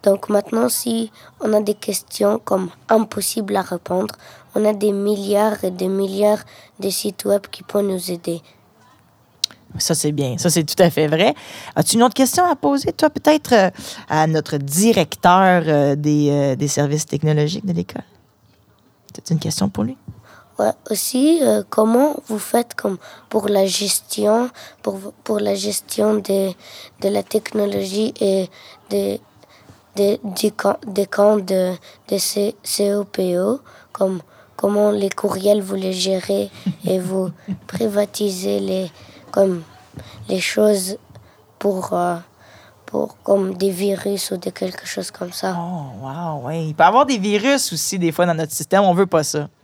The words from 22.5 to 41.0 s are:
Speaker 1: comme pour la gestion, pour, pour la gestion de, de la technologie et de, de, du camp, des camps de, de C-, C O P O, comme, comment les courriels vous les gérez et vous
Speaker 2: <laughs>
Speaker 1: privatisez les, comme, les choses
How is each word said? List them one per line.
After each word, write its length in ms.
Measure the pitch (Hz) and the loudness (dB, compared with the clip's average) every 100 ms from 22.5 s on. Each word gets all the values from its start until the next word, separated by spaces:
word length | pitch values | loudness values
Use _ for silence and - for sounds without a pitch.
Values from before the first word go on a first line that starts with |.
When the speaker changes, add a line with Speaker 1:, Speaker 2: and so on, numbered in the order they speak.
| 240 240 | 0 0
Speaker 1:
comme 240 | - 208 190 - - _ | -4 -4 -6 -10 -20 _
pour 200 | 214 202 | -2 2
la 180 | 202 196 | 2 2
gestion, 840 | 180 202 - - - 208 226 247 - - - | 0 -2 -4 -4 -2 2 2 0 -8 -20 -8
pour, 320 | - 196 196 - | -8 -8 -12 -14
pour 160 | - 107 | -4 -2
la 140 | 208 | 0
gestion 640 | 196 202 202 - - 214 214 | -2 -2 -6 -6 0 0 0
de, 380 | 190 196 196 180 - - - _ | 0 0 0 -4 -18 -20 -20 _
de 80 | 196 | -2
la 120 | 202 | -2
technologie 920 | 202 214 - 214 202 202 196 196 220 - | -2 -4 -2 -2 -2 -2 -4 -2 -2 0
et 300 | 196 190 185 - - - _ | 0 0 -2 -10 -20 -20 _
de, 300 | 202 196 214 _ _ _ - - - _ 202 | -2 -2 -6 _ _ _ -20 -20 -20 _ 0
de, 200 | 202 226 | 0 0
du 280 | 208 180 214 | -4 -2 -2
camp, 240 | - 196 - 233 | 0 -2 -2 -4
des 180 | 190 196 | -4 -2
camps 320 | - 208 208 | 4 4 4
de, 360 | 185 190 185 180 - - - | 2 0 0 -4 -14 -20 -6
de 100 | 196 | -2
C-, 380 | - - 202 - | -2 -2 -2 -4
C 320 | - - 202 202 | -8 0 0 0
O 80 | |
P 340 | 202 - 185 175 | -4 -2 0 0
O, 220 | 196 262 - - _ | 0 -2 -6 -20 _
comme, 300 | - 190 190 - - - - | -2 -2 -2 -10 -20 -20 -4
comment 340 | 202 208 208 | 0 2 2
les 200 | 208 196 | 2 -2
courriels 520 | - 202 190 196 208 | -2 -4 0 2 2
vous 140 | 190 196 | 2 -4
les 180 | 190 | -4
gérez 560 | 185 185 190 - 196 202 - - 156 180 | -2 0 -2 0 -2 -2 -4 -6 -4 -2
et 100 | 185 | -2
vous 300 | 185 190 185 - - | 0 -2 -4 -6 -10
Speaker 2:
<laughs> 180 | 190 - | -10 -8
Speaker 1:
privatisez 920 | - 226 202 208 - 208 185 190 202 | -4 -2 0 -2 -2 -4 -2 -2 -2
les, 320 | 196 185 185 - - - - | -2 -4 -4 -10 -20 -20 -4
comme, 320 | - 196 180 160 - - - - - - | 2 2 2 -8 -20 -20 -20 -18 -18 -6
les 100 | 190 | -4
choses 580 | - - 214 202 185 202 | -2 2 2 2 -2 -8